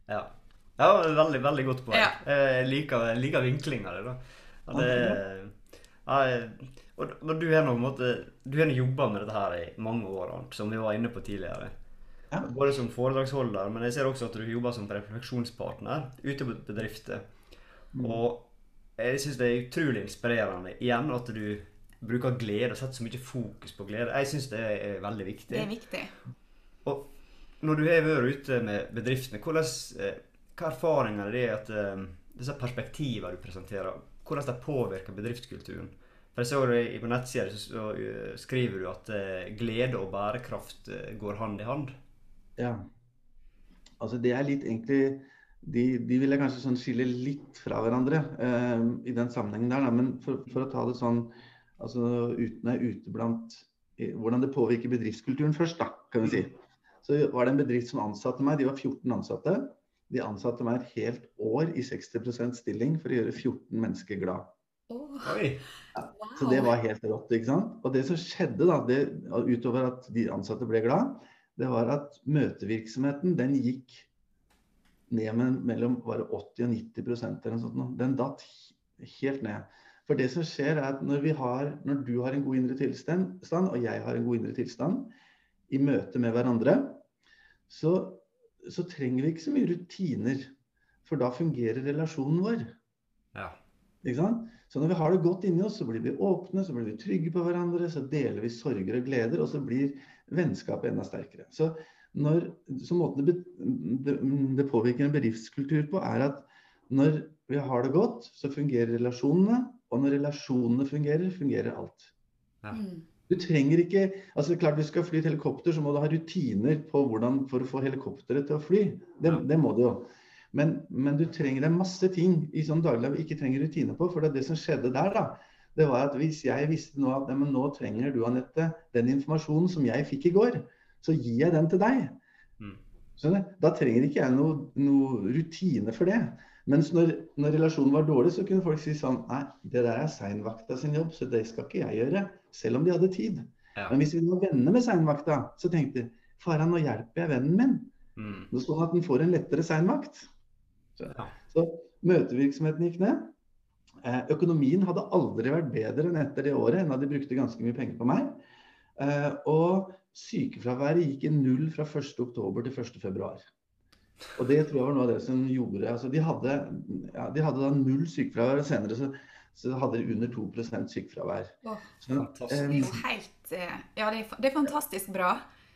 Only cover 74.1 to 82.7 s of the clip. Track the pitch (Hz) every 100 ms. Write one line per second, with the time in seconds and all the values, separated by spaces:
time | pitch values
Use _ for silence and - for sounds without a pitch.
74.1 | _ _ _ _ _ _ _ _ _ -
75.1 | 113 110 117 127 131 120 113 120 120 113
76.1 | 107 - 104 - - 120 110 - - 120
77.1 | 117 110 - 113 113 117 123 127 117 127
78.1 | 139 139 - - - - _ _ - -
79.1 | - 135 139 110 101 - - - _ -
80.1 | 131 127 170 160 - 143 156 135 139 139
81.1 | 139 156 147 123 131 147 147 135 139 123
82.1 | 120 127 139 135 131 123